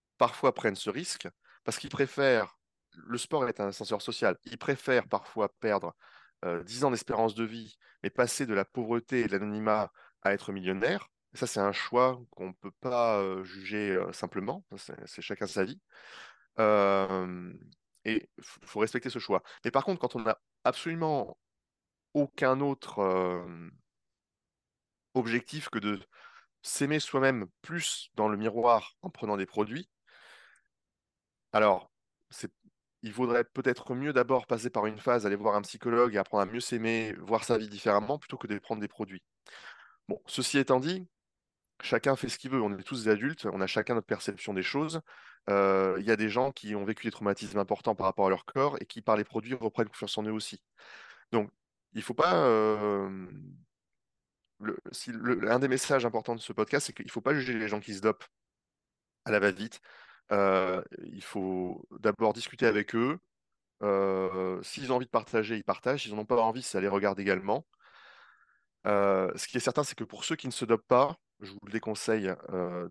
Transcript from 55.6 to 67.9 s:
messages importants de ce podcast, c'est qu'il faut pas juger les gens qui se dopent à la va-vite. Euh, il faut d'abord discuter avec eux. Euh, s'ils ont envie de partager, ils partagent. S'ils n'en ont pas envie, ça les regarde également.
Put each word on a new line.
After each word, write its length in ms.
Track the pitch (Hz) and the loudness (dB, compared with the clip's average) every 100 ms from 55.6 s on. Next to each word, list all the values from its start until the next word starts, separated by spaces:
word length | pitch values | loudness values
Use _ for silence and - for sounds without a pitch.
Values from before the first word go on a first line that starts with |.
| 135 | 4
messages 380 | 131 - 135 120 | 0 2 2 2
importants 300 | 110 120 117 | -2 -4 -6
de 60 | |
ce 120 | - | -4
podcast, 320 | 107 107 143 - | -2 0 0 -2
c'est 60 | |
qu'il 160 | - - | -8 -10
faut 120 | 117 | -4
pas 120 | 135 | 0
juger 200 | 147 127 | 0 0
les 140 | 113 107 | -2 -2
gens 120 | 104 | -4
qui 160 | 110 95 | -6 0
se 60 | |
dopent 240 | 107 - - _ _ _ _ _ _ _ _ _ - | 0 0 -4 _ _ _ _ _ _ _ _ _ 0
à 60 | |
la 80 | 104 | 4
va-vite. 400 | 101 92 113 - - - - - - | 4 2 -6 -12 -20 -20 -20 -18 -2
Euh, 520 | 101 98 95 92 90 - - 82 | 2 4 4 2 -2 -6 -12 -14
il 180 | 98 | -14
faut 640 | - 101 95 92 90 - - - | -10 -4 -2 -2 -4 -6 -14 -2
d'abord 340 | 107 101 110 | 0 4 2
discuter 340 | 113 - 120 120 | 2 -6 2 2
avec 260 | 104 104 113 | 4 2 0
eux. 220 | 127 180 _ _ _ _ _ - | 0 -2 _ _ _ _ _ -4
Euh, 800 | 104 98 98 95 95 95 92 92 | 0 2 2 2 0 -2 -4 -4
s'ils 300 | - - 131 | -8 -6 -2
ont 60 | 123 | -2
envie 80 | 123 | 0
de 60 | |
partager, 440 | 117 - 113 107 110 | -2 0 -2 0 -2
ils 60 | |
partagent. 400 | 98 92 123 139 | -2 -2 -2 -2
S'ils 100 | 110 | -4
n'en 80 | 107 | -6
ont 40 | 107 | 0
pas 140 | 117 | 2
envie, 220 | 113 123 | 2 0
ça 180 | - 95 | -4 -2
les 80 | 98 | 0
regarde 320 | 98 101 95 | 2 0 2
également. 460 | 98 95 98 131 - _ _ | 0 2 0 -2 -4 _ _